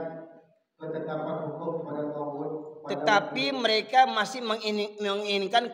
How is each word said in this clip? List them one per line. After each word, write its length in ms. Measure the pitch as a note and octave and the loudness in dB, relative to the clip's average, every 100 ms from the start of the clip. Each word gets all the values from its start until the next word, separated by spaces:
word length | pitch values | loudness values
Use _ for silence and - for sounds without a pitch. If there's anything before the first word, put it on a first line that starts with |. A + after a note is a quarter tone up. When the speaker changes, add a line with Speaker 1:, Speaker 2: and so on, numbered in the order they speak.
| C#3+ C3+ - - - _ _ _ | -6 -8 -14 -20 -20 _ _ _
Speaker 1:
ketetapan 560 | D#3+ D#3 D3+ D#3 - E3 D3+ | -8 -6 -4 -4 -4 -4 -4
hukum 340 | - - E3 | -6 -4 -4
pada 180 | D3+ D3 D3 | -4 -4 -4
Tauhid, 380 | D3 D3 C#3+ D3+ D#3 - - | -4 -6 -6 -4 -6 -8 -10
pada 100 | - | -6
Speaker 2:
Tetapi 500 | F3+ G#3+ G3+ G3+ B3 C#4 | 0 4 4 4 -2 -2
Speaker 1:
Tauhid." 120 | C4 | 2
Speaker 2:
mereka 380 | A3+ A3 G#3+ B3+ B3+ | 2 2 4 6 8
masih 320 | A3+ G3+ B3+ | 6 0 -2
mengini-, 540 | A3+ A3 G#3+ G#3 G#3 G#3 | -2 -2 0 -2 -2 -2
menginginkan 680 | G#3 G3+ G#3 G3+ F#3+ A#3 A#3+ | -2 0 0 0 2 0 0